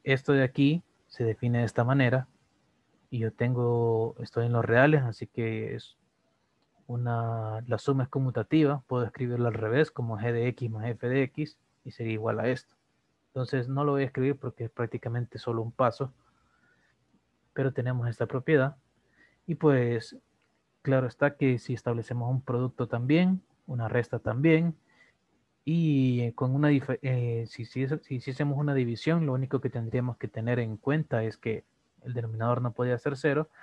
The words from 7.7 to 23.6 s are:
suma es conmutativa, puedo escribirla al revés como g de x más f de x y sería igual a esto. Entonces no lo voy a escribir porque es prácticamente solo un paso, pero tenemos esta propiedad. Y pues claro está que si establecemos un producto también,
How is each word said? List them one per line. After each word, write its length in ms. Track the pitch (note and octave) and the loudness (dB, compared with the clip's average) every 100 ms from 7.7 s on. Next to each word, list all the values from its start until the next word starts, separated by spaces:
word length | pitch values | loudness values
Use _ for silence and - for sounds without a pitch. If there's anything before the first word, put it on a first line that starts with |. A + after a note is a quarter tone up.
| A2+ | -4
suma 260 | - C3+ | 0 0
es 60 | B2+ | 0
conmutativa, 720 | C#3 C3 A#2 G#2+ D#3 C#3+ C#3+ - | -2 -2 -2 2 2 4 0 -2
puedo 180 | B2 A2+ | -2 -2
escribirla 440 | - B2 A#2+ A#2+ | -4 -4 0 0
al 40 | |
revés 380 | G#2+ A2 B2+ D#3 | 0 0 2 0
como 260 | - A#2 G#2+ | -2 -6 -4
g 140 | A#2+ | -2
de 160 | A#2 B2 | 0 -2
x 200 | A#2+ A#2 | -2 -6
más 160 | G#2+ A#2 | -6 -6
f 220 | A2 B2 | -6 -2
de 160 | C3+ | 0
x 340 | C3 - D3+ - _ _ | 0 -4 -8 -10 _ _
y 80 | - | -18
sería 220 | - A2+ | -8 -6
igual 260 | A2 A2+ A2 | -4 -2 0
a 100 | A#2 | -2
esto. 260 | B2+ - _ _ _ _ _ _ | -2 -8 _ _ _ _ _ _
Entonces 400 | C3 B2 C3+ B2 | -8 -4 -4 -2
no 160 | C3+ | -2
lo 100 | D3 | 0
voy 100 | C#3 | 0
a 20 | C3+ | 0
escribir 320 | C3 C3 C3+ | 0 -2 -2
porque 280 | B2 - A2+ | -8 -8 -10
es 60 | |
prácticamente 640 | - A2+ A#2 A#2+ A#2 A#2+ A2+ | -6 -6 -6 -6 -4 -6 -8
solo 240 | - A#2 | -6 -4
un 100 | A2+ | -4
paso, 420 | - B2 - C3 - _ _ _ _ _ _ _ _ _ _ _ _ _ | 0 0 0 -8 -10 _ _ _ _ _ _ _ _ _ _ _ _ _
pero 200 | - C3+ | -4 -2
tenemos 340 | C3 B2 B2+ A#2+ | -2 -4 -2 -4
esta 180 | - A#2 | -4 -4
propiedad. 500 | - E3 D3 C3+ - _ _ _ _ _ _ - | -4 2 2 2 -2 _ _ _ _ _ _ -8
Y 80 | D#3 | 2
pues 640 | D#3 C3+ A#2+ A#2 - - _ _ _ _ _ _ | 4 6 4 0 -4 -16 _ _ _ _ _ _
claro 260 | C#3+ C3+ B2 | 2 2 2
está 300 | - C#3+ C#3+ | 0 0 2
que 220 | C3+ A#2+ | 2 0
si 140 | - | -2
establecemos 560 | A#2+ B2 A#2 - A#2+ A#2+ | -6 -4 -4 -4 -4 -2
un 120 | C3 | -2
producto 460 | - A#2+ B2+ - A#2+ | -2 -2 -2 -4 -4
también, 540 | A#2+ B2+ D#3+ F#3 F#3+ - _ | -2 2 4 4 0 -4 _